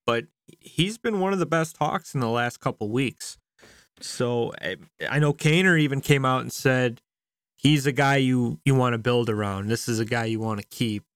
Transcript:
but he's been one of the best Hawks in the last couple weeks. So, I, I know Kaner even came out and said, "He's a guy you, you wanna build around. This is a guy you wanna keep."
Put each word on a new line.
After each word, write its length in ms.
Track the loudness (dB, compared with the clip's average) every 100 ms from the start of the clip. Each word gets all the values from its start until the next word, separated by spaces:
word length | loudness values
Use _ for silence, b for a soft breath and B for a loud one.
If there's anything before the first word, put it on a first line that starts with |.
| -2
but 180 | -2 -4 _ -20 -20
he's 380 | -8 -2 -2 -2
been 200 | -4 0
one 140 | 0
of 60 | 0
the 80 | 0
best 320 | 0 -2 -4
Hawks 360 | -4 -4 -4
in 60 | -2
the 80 | 0
last 320 | 0 -2 -4
couple 300 | -6 -6 -4
weeks. 480 | -2 -2 -4 -12 -16 _ _ b b b _
So, 520 | -12 -4 -2 -2 -4 -6
I, 160 | -10 -10 -14 -10 -4
I 100 | 0
know 140 | 0
Kaner 480 | 2 2 4 4 4
even 220 | 2 0
came 240 | 2 2 4
out 160 | 0
and 100 | -2
said, 480 | -2 0 2 0 -2 _ _ _ _ _ _
"He's 300 | 2 4 2
a 60 |
guy 240 | 2 2 4
you, 440 | 2 2 0 -2 0
you 80 |
wanna 240 | 2 2 0
build 320 | 0 0 0
around. 380 | -2 -2 -2 -2
This 200 | -2 -2
is 100 | -2
a 60 |
guy 220 | -2 -2 -2
you 140 | -2
wanna 240 | -4 -6
keep." 400 | -8 -6 -4 -4 -8